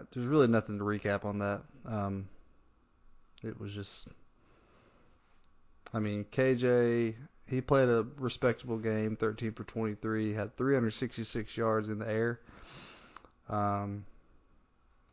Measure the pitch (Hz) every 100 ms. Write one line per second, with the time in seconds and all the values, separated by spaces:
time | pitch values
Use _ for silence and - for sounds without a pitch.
0 | - 127 123 151 123 113 104 101 101 104
1 | 104 101 104 101 101 101 - - - 110
2 | 98 98 98 - - _ _ _ _ _
3 | - - - - 113 - 104 101 98 -
4 | - - - _ _ _ _ - _ _
5 | _ _ _ - - - - - - 113
6 | 107 104 101 - 131 123 123 123 120 120
7 | 113 113 143 - - 127 131 139 127 117
8 | 113 - 123 - 127 113 123 113 110 110
9 | 110 107 110 107 113 110 107 113 110 104
10 | 110 110 107 107 104 - 131 135 117 -
11 | 123 - 110 120 107 - 113 110 107 107
12 | 113 110 117 120 - - - - - -
13 | - - - _ - 104 101 101 101 101
14 | 104 - - - _ _ _ _ _ _
15 | _